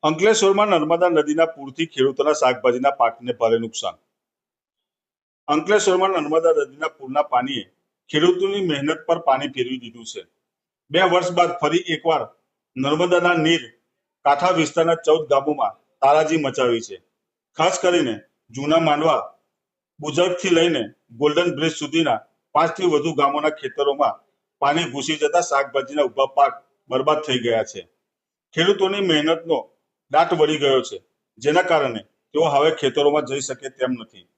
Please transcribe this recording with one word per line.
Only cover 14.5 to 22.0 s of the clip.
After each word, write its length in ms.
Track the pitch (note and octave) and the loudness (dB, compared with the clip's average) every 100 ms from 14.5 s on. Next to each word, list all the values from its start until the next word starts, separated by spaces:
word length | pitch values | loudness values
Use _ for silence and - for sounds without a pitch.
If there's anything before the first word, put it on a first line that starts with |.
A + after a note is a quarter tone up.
| F3 | 0
વિસ્તારના 440 | D#3 - E3 E3 - | 0 0 0 0 2
ચૌદ 180 | D#3+ D3+ | 2 4
ગામોમાં 460 | C#3+ C#3+ C#3+ G#2+ - _ _ | 0 0 -2 -4 -4 _ _
તારાજી 420 | C3+ D3+ D#3 D#3+ C#3 | 2 4 2 0 -2
મચાવી 400 | B2+ B2 A#2 A#2 | 0 0 0 -6
છે. 160 | F#2+ _ _ _ _ _ - | -18 _ _ _ _ _ -2
ખાસ 180 | E3 F3+ | -2 0
કરીને 320 | F#3 F3 C3+ G#2 _ _ _ A#2+ | 0 2 0 -4 _ _ _ -10
જૂના 260 | C#3+ E3 D#3+ | 0 2 2
માંડવા, 340 | D3 D#3+ C3+ - _ _ _ _ _ _ _ | 2 2 0 -2 _ _ _ _ _ _ _
બુજર્ગથી 560 | D3 D3 F3+ F3+ F#3+ E3 | -6 0 0 0 0 2
લઈને 240 | E3+ D3+ G#2 _ _ A#2 | 2 0 -6 _ _ -2
ગોલ્ડન 300 | D#3 D3 F3 C#3 | 0 2 0 0
બ્રિજ 160 | D#3+ D#3 | -4 -4
સુધીના 380 | D3 D#3+ | -4 -2